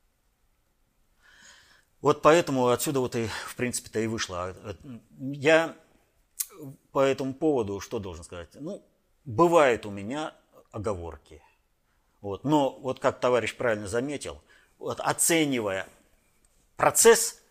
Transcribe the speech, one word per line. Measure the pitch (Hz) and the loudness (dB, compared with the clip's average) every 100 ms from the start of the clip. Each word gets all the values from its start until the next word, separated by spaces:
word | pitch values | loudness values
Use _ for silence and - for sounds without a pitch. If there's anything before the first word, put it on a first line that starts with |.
| _ _ _ _ _ _ _ _ _ _ _ _ _ - - - _ _ _ _ | _ _ _ _ _ _ _ _ _ _ _ _ _ -20 -20 -20 _ _ _ _
Вот | 139 147 | 0 4
поэтому | 151 170 170 135 123 | 6 6 4 2 2
отсюда | 120 160 135 | 2 0 -2
вот | 123 120 | -2 -4
и, | 110 - - | -6 -8 -10
в | - | -6
принципе-то, | 123 - - 110 | -6 -6 -6 -4
и | 113 | -4
вышло. | 113 - 90 | -4 -6 -6
А, | 90 92 107 98 | -8 -10 -12 -14
э, | 147 117 _ - 135 | -16 -18 _ -12 -10
я | 143 139 160 165 - _ _ _ _ _ - - - 143 143 _ | -2 4 4 2 -8 _ _ _ _ _ -10 -10 -12 -18 -20 _
по | 143 | 0
этому | 135 131 135 | 2 0 -4
поводу | 131 160 139 101 101 | -2 0 0 -2 -6
что | - 120 | -8 -8
должен | 98 82 | -8 -12
сказать? | - 90 85 104 | -14 -16 -16 -14
Ну, | 151 202 _ _ _ _ | -14 -14 _ _ _ _
бывают | 143 110 170 170 139 107 104 | -4 2 6 6 6 2 -4
у | |
меня | 101 101 143 160 - _ _ _ | -10 -10 -8 -10 -12 _ _ _
оговорки. | 117 107 95 85 78 _ 76 _ _ _ _ _ _ _ _ | -8 -6 -6 -8 -14 _ -20 _ _ _ _ _ _ _ _
Вот. | 101 95 | -10 -6
Но | 135 151 135 | 0 2 0
вот | - 127 131 | -2 -8 -2
как | 135 - | -2 0
товарищ | 127 123 110 - | 0 0 0 -2
правильно | 123 107 104 | -2 -2 -4
заметил, | 117 139 139 87 73 _ _ _ - | -4 -4 -8 -10 -14 _ _ _ -12
вот | 135 117 | -10 -6
оценивая | - 151 - 165 147 127 104 95 - - _ _ _ _ _ _ _ - | -4 0 2 2 2 0 -2 -4 -8 -16 _ _ _ _ _ _ _ 0
процесс | 143 - 226 226 - - _ | 2 6 6 6 4 -8 _